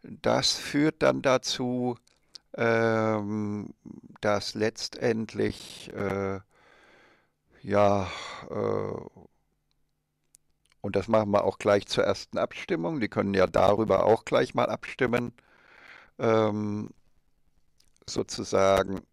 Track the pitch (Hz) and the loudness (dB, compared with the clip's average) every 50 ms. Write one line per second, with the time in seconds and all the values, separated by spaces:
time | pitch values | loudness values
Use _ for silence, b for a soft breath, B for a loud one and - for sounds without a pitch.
0 | - - 110 - - 117 117 123 127 - - - - - - 143 147 156 - _ | -16 -18 -16 -4 0 0 2 2 2 0 -2 -2 -6 -2 0 2 2 2 0 _
1 | 147 135 131 135 131 139 127 127 - - - - 127 123 123 127 123 123 120 - | 2 2 2 2 2 2 2 2 2 -4 -4 -4 -2 -2 -2 -2 -2 -4 -4 -6
2 | _ _ _ _ _ _ _ - _ _ - - 117 117 113 113 113 113 113 113 | _ _ _ _ _ _ _ -20 _ _ -6 -2 0 2 2 4 2 2 2 2
3 | 110 110 110 107 104 101 107 107 104 104 104 104 98 - - _ _ - - - | 2 0 0 -2 -2 -4 -4 -4 -4 -4 -6 -6 -8 -12 -14 _ _ -18 -18 -18
4 | - - - - - 104 104 101 - - - 107 104 113 - - - - - - | -20 -20 -14 -2 0 0 0 0 -2 -6 -4 -2 -2 -2 -2 -6 -12 -12 -8 -2
5 | - 123 113 113 110 - - 104 107 107 104 - - - - - - - - 104 | -2 0 0 0 -4 -6 -4 -2 -2 -2 -4 -8 -16 -18 -18 -18 -16 -14 -8 -6
6 | 101 98 98 98 98 98 98 95 - b b b b b b b b b b b | -4 -4 -2 -2 -4 -4 -6 -8 -12 b b b b b b b b b b b
7 | b b b b b b b _ _ _ _ _ - 98 101 101 104 101 101 101 | b b b b b b b _ _ _ _ _ -6 0 4 6 6 6 4 2
8 | 92 87 B B B B B B B - - 104 107 104 104 104 101 101 101 - | 0 -4 B B B B B B B -10 -6 -2 -2 -2 -2 -2 -4 -6 -8 -10
9 | - - _ 95 - - _ _ _ _ _ _ _ _ _ _ _ _ _ _ | -12 -14 _ -20 -20 -20 _ _ _ _ _ _ _ _ _ _ _ _ _ _
10 | _ _ _ _ _ _ _ _ _ _ _ _ _ _ _ _ - 101 95 98 | _ _ _ _ _ _ _ _ _ _ _ _ _ _ _ _ -10 -2 -2 -2
11 | 92 - 113 110 107 101 101 101 87 95 - _ - 107 101 101 - - - - | 0 4 2 4 4 4 2 4 4 2 -2 _ 4 4 4 4 2 0 0 0
12 | - 101 98 - - _ - 87 - - - - - - 190 160 170 170 165 139 | 2 2 0 -4 -6 _ -4 -4 -4 -4 -4 -14 -6 -4 -4 -4 -2 -4 -2 -2
13 | 107 104 - 107 101 98 98 95 92 90 - 98 92 98 104 101 110 101 95 92 | -4 -2 -2 -2 -2 0 2 2 2 2 4 2 4 4 4 2 2 2 2 4
14 | 90 95 113 - - - 143 123 131 - - 127 123 - 110 - - - - - | 4 4 4 2 2 -2 0 0 0 0 0 -2 0 0 -2 -6 -8 -14 -4 -2
15 | 135 117 120 123 120 117 _ B B B B B B B B B B B B B | -2 0 0 -2 -2 -4 _ B B B B B B B B B B B B B
16 | B B B - 135 113 110 110 110 107 104 107 104 104 104 104 104 - - _ | B B B -2 2 4 4 4 4 2 0 -2 -4 -4 -4 -6 -8 -10 -14 _
17 | _ _ _ _ _ _ _ _ _ _ _ _ _ _ _ _ _ _ _ _ | _ _ _ _ _ _ _ _ _ _ _ _ _ _ _ _ _ _ _ _
18 | _ - - - 101 - - - 101 - - 95 98 98 98 95 95 95 95 98 | _ -6 -6 -4 -4 -4 -6 -10 -6 -2 2 4 4 6 4 4 2 0 -4 -8
19 | - _ | -10 _